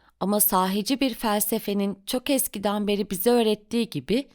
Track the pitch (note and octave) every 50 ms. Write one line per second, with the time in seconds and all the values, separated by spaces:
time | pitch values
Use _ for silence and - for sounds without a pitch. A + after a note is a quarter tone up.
0 | _ _ _ - F#3+ F#3+ G#3 G#3 G3+ - G3 F#3 F#3 F#3+ F#3+ G#3 G3+ - C#4 B3
1 | C4+ C4 A3+ - - A3+ G#3 G#3 G#3 - A#3 A3 - - G3+ G3+ G3 G3+ F#3+ -
2 | _ - - B3+ - - C#4 C4 - - - G#3 G3 G#3 G3+ G#3 G#3 G3+ G#3 G3
3 | G#3+ - G3 F3+ - A#3+ A#3+ A#3+ A3+ G#3+ G#3+ G#3 - - - A#3 A#3 - - D3
4 | B2 - G3 C4 C#4 - _